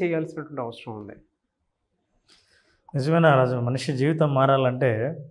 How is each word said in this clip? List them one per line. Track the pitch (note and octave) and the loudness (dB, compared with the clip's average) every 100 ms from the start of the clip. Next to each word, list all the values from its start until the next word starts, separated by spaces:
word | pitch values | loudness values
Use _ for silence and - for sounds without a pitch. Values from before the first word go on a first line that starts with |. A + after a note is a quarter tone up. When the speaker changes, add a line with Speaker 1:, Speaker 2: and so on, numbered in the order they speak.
Speaker 1:
చేయాల్సినటువంటి | F3 D#3+ D#3+ - D3 C#3 | -4 -4 -6 -10 -12 -10
అవసరం | A#2 A#2 A#2+ G#2+ | -10 -10 -14 -14
ఉంది? | G2+ - _ _ _ _ _ _ _ _ _ _ _ _ _ _ _ _ _ | -14 -18 _ _ _ _ _ _ _ _ _ _ _ _ _ _ _ _ _
Speaker 2:
నిజమే | C#3+ C3+ E3 | -6 0 4
నాగరాజు, | E3 C3 B2+ B2+ | 6 6 4 0
మనిషి | A#2+ C3 - | -2 -4 -4
జీవితం | C3 C#3+ D#3+ D3+ | -2 0 2 2
మారాలంటే, | C3+ C3+ C3+ C3 B2 C3 A2 C3 - - | 2 4 4 2 0 0 0 -4 -6 -14